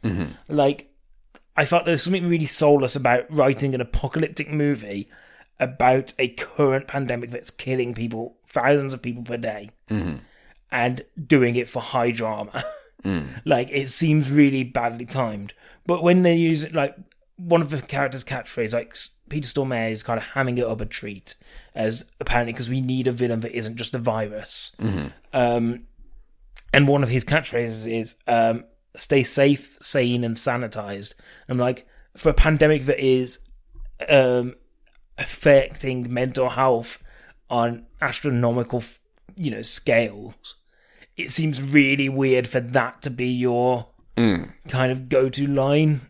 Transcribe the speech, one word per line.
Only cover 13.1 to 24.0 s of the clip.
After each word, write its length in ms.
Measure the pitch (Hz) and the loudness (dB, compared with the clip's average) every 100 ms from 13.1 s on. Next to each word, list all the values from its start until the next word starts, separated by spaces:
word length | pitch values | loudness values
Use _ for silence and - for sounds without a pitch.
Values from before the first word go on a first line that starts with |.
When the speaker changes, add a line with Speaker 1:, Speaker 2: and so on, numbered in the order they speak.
| 92 101 64 - | -4 -4 -10 0
Speaker 2:
Like, 240 | 135 123 | 0 0
it 180 | 143 135 | -4 -2
seems 420 | - 165 151 135 | 0 4 2 4
really 320 | 143 143 135 | 4 4 4
badly 440 | 123 127 120 117 120 | -2 -2 -4 -6 -8
timed. 480 | 135 120 107 101 - - - - | -4 -4 -6 -12 -18 -20 -16 -4
But 160 | 175 | 0
when 180 | 170 180 | 4 6
they 140 | 180 170 | 6 4
use 260 | 165 160 | 2 0
it, 100 | 151 | -2
like, 200 | 165 139 - - _ _ _ | -2 -4 -6 -20 _ _ _
one 260 | 175 170 | 2 2
of 80 | 151 | 2
the 100 | 143 | -6
characters' 440 | - 139 139 131 | -6 -4 -4 -6
catchphrase, 500 | - 135 113 - 110 | -8 -10 -8 -6 -4
like, 160 | 117 117 | -4 -6
s-, 260 | - - _ _ | -8 -8 _ _
Peter 160 | 147 139 | -6 -4
Stormare 420 | - 131 123 113 | -2 -2 -2 -2
is 120 | 110 | -4
kind 180 | - 113 | -4 -4
of 60 | - | -4
hamming 240 | - 131 123 | -4 -2 0
it 80 | 117 | -2
up 160 | 110 | -4
a 20 | |
treat, 500 | 107 - 107 98 - - _ - - | -6 -8 -10 -14 -12 -14 _ -20 -18
as 300 | - 110 117 - _ | -4 -4 -4 -10 _
apparently 320 | - 123 117 | -2 0 0
'cause 160 | 117 120 | -4 -4
we 140 | 127 | -4
need 240 | 127 131 127 | -2 0 -2
a 60 | |
villain 280 | 120 123 113 | 0 -2 -2
that 160 | 113 120 | -4 -6
isn't 200 | 110 117 | -8 -8
just 180 | 117 | -8
a 40 | |
virus. 760 | 131 | -4